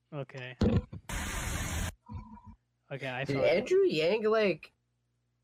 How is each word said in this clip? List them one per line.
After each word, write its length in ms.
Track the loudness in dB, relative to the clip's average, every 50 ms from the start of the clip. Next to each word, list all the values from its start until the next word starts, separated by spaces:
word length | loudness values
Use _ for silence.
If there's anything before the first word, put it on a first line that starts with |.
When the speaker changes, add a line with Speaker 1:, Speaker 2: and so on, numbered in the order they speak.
| _ _ -10
Speaker 1:
Okay. 420 | -10 -10 -10 -10 -14 -14 -10 -4 0 2 4 4 2 2 -2 -8 -16 -10 -8 -6 -4 -4 -4 -4 -4 -4 -4 -4 -4 -4 -4 -4 -4 -4 -4 -6 -8 _ -14 -12 -12 -12 -14 -18 -20 -18 -20 -20 -20 _ _ _ _ _ -14 -12
Okay, 160 | -10 -8 -6
I 160 | -6 -6 -4
Speaker 2:
Did 80 | -2 -2
Speaker 1:
found 100 | 0 2 4
it. 100 | 4 2
Speaker 2:
Andrew 260 | 2 4 4 4 4
Yang, 440 | 4 4 2 2 2 2 2 2 2
like, 420 | 4 4 4 2 2 -2 -6 -18 _ _ _ _ _ _ _ _ _ _ _ _ _ _